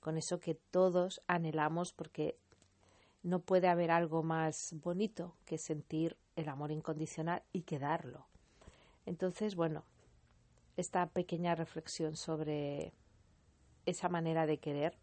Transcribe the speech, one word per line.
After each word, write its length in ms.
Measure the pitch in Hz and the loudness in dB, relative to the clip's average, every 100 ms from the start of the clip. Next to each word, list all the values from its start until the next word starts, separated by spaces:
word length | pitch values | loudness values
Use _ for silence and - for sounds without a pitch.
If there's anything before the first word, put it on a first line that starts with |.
con 180 | - 160 | -4 -4
eso 220 | 151 175 | -2 -4
que 140 | 170 | -4
todos 680 | 156 _ 180 185 180 180 - _ | -6 _ 6 6 6 2 -2 _
anhelamos, 640 | 175 165 156 151 165 175 | 0 2 2 2 0 -4
porque 440 | - 160 - 151 - _ - _ _ _ - _ _ | -6 -12 -4 -4 -4 _ -20 _ _ _ -20 _ _
no 160 | 175 180 | -2 -2
puede 300 | 175 185 180 | 4 4 6
haber 240 | 175 170 | 4 6
algo 320 | 170 170 160 | 4 4 0
más 500 | 160 160 160 156 - 160 | 2 2 0 -2 -8 -8
bonito 540 | 160 175 214 - 180 - | -4 -2 -2 -4 -10 -10
que 120 | - 160 | -8 -8
sentir 600 | - 156 - 156 165 - _ | -4 -6 -4 -2 -2 -2 _
el 140 | - 156 | -6 -6
amor 240 | 135 147 | -4 -4
incondicional 720 | 156 156 156 156 - 160 175 - | -4 -4 -4 -4 -4 -2 -2 -4
y 100 | 185 | -8
que 160 | 165 147 | -4 -2
darlo. 480 | 143 160 123 - - - _ _ - - - _ - | 0 0 -2 -14 -20 -20 _ _ -20 -20 -20 _ -10
Entonces, 480 | 175 185 180 214 | -2 -2 0 -4
bueno, 300 | 185 165 151 - _ - _ _ _ _ _ _ - | 0 0 0 -10 _ -20 _ _ _ _ _ _ -6
esta 300 | 180 190 175 | -2 0 0
pequeña 480 | - 175 165 175 | 0 -2 0 0
reflexión 600 | 170 160 - - - 160 156 | 0 0 -6 -8 -4 -2 -4
sobre 760 | - 160 151 151 143 143 - - - - _ _ _ _ - - - | -4 -2 -2 -2 -2 -4 -6 -10 -20 -20 _ _ _ _ -20 -6 -4
esa 220 | 180 180 | -2 0
manera 380 | 175 165 160 156 | 0 0 2 2
de 120 | 151 | 2
querer 380 | - 143 156 - | 0 0 -2 -2